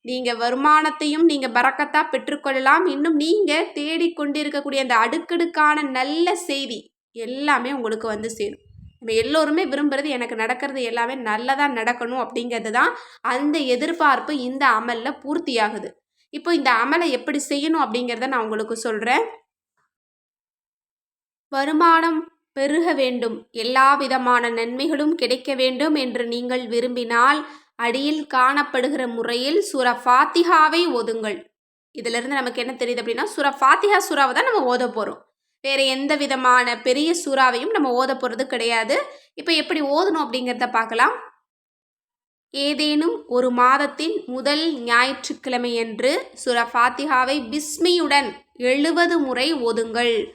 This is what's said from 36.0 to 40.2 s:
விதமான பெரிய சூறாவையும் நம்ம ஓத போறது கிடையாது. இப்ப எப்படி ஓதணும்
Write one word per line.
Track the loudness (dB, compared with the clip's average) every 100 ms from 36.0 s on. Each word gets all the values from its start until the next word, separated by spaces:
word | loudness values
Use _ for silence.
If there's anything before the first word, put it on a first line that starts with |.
| 0 0
விதமான | 0 0 4 4 4 -2
பெரிய | 0 0 2 0
சூறாவையும் | -2 2 4 2 -2
நம்ம | 0 2 2
ஓத | 0
போறது | 0 -4 -4
கிடையாது. | -4 -2 0 0 0 -2 -2 -12 _
இப்ப | -12 0
எப்படி | 0 2 -2
ஓதணும் | 0 2 2 0